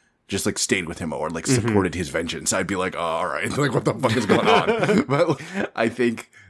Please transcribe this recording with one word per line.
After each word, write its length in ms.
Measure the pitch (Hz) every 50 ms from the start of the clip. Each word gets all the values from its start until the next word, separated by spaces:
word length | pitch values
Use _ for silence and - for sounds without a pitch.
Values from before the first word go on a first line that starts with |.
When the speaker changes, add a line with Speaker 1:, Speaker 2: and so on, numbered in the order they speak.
| _ _ _ _ _ -
Speaker 1:
just, 180 | 98 98 -
like, 120 | 107 98 -
stayed 280 | - - 123 98 87 80
with 120 | 85 -
him 120 | 92 80
or, 180 | 73 67 76 80
like, 160 | 82 82 80
Speaker 2:
Mm-hmm. 220 | - 135 120 104 117
Speaker 1:
supported 280 | 107 101 92 87 73
his 140 | 87 87 73
vengeance, 440 | - 82 82 82 82 76 80 - 113
I'd 140 | 95 98 85
be 80 | 98
like, 200 | 92 92 92 -
"Oh, 40 | 76
all 280 | 85 82 80 85 90 85
right. 220 | 71 76 92 -
<laughs> 80 | 98 131
Like, 160 | 143 139 -
what 120 | - -
the 80 | 151 -
fuck 200 | - - 113 113
is 100 | 127 110 95
going 200 | - 135 110 -
on?" 560 | - - 85 190 233 226 185 139 - 202 -
Speaker 2:
<laughs> 40 | -
Speaker 1:
But, 220 | 139 143 175 160
like, 420 | 147 - 160 165 180 196 196 - -
I 140 | - 113 117
think 400 | 113 - 123 120 113 113 - _ _ - - -